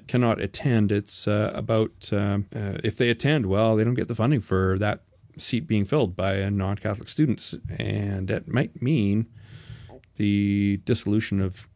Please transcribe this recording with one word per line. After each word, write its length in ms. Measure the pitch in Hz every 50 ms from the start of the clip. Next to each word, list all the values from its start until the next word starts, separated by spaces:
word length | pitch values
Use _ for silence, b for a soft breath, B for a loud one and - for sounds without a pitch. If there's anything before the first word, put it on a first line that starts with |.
| - -
cannot 320 | - 123 123 117 107 -
attend. 540 | - - - - - 143 120 113 104 101 104
It's, 340 | 104 101 - - - - -
uh, 240 | 104 104 107 - -
about, 600 | 131 113 110 113 110 110 - - - - - 107
um, 320 | 101 101 101 101 104 101 - -
uh, 220 | 110 104 98 98 - -
if 100 | 113 -
they 140 | - 127 120
attend, 380 | 117 - - 135 156 147 107 95
well, 280 | 95 104 113 113 110
they 80 | 107 113
don't 120 | 120 123
get 120 | - - -
the 80 | 120
funding 240 | 110 110 131 151 117
for 380 | 101 - 95 95 95 95 95 95
that 220 | 104 104 110 - _ _ _ _ - - -
seat 300 | - - - 127 117 -
being 180 | - 110 104 98
filled 320 | - - 151 120 92 92
by 180 | - 92 98 98
a 180 | 98 98 101
non-Catholic 580 | 101 98 95 95 104 - - 107 101 110 - -
students. 460 | - - 156 139 101 - - - - - - - 101 101
And 480 | 110 104 104 104 101 101 98 95 95 95
that 200 | 110 - - -
might 320 | - 123 151 - - - 123
mean 420 | 131 160 131 101 101 101 110 113 - B B B B B B B B B B B B B 131 B _ _ -
the 600 | 107 101 101 101 101 101 101 101 101 101 101 98 -
dissolution 560 | - 120 - - 104 104 107 107 - 101 98
of 260 | 98 95 92 - - - _